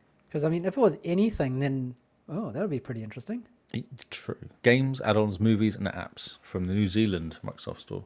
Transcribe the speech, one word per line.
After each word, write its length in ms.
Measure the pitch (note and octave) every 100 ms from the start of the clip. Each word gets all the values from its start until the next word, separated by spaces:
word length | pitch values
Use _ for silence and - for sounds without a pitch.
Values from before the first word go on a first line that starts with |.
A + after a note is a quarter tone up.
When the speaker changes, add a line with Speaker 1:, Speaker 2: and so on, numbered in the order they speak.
| _ _ _
Speaker 1:
'Cause, 140 | D3+
I 40 | D#3
mean, 160 | E3+
if 120 | F3+ C4+
it 40 |
was 160 | G#3+ -
anything, 560 | E3 F3+ A3 G#3+ C3+ C3
then, 380 | C#3 C3+ B2+ B2 _ _ -
oh, 240 | D3+ D#3+
that 80 | A#2
would 100 | G3+
be 80 | C3
pretty 240 | - A2+
interesting. 420 | G#2+ B2+ D#3 A#3+ - _ _
Speaker 2:
E-, 100 | A#2 - B2 -
true. 260 | - - - - -
Games, 380 | A#2+ B2+ C3+ C3
add-ons, 400 | A2 G#2+ G#2+ F2+
movies, 340 | A2 G#2 G#2+ G2
and 100 | G2
apps 500 | F2+ - - - -
from 240 | - F#2+ F2+
the 80 |
New 120 | G2+ G2+
Zealand 520 | G#2 A2 F2 E2 -
Microsoft 360 | - - - -
Store. 240 | - -